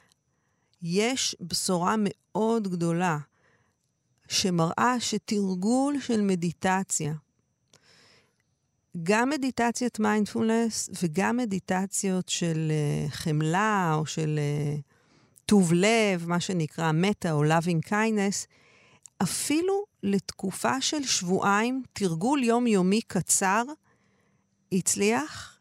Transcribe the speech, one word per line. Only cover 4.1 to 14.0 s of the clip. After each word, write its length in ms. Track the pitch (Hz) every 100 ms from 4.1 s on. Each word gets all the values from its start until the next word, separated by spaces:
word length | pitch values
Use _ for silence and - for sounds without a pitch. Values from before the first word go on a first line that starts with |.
| _ -
שמראה 680 | - 196 175 165 - 240 247
שתרגול 1000 | - 208 - 208 196 185 202 254 277 285
של 200 | 247 220
מדיטציה, 920 | 202 185 170 - 190 185 190 - 147 156 - _ _ _ _ _ _ _ _ _ _ _ _ _ _ _ _ 175
גם 280 | 165 214 254
מדיטציית 680 | 302 254 - 233 - 247 -
מיינדפולנס 920 | 214 214 202 226 226 226 233 - - 190
וגם 340 | 175 156 208 240
מדיטציות 920 | 240 190 - 185 190 - 196 185 -
של, 440 | - 170 160 160
אה, 380 | 156 147 151 151
חמלה 840 | - 170 151 156 175 220 202 175
או 80 | 156